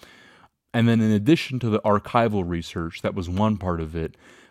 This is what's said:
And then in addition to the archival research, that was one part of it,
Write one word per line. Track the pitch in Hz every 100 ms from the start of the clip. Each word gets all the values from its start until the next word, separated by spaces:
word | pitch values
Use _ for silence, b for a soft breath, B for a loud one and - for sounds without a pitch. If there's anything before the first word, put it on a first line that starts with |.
| B B B B B _ _
And | 120 117
then | 113
in | 110
addition | 104 104 160 - 127
to | 120
the | 104
archival | 110 101 - 123 117 104 87
research, | 87 - 90 82 -
that | 101
was | 92 85
one | 92 110 104
part | 92 85
of | 78 82
it, | 80 - B B B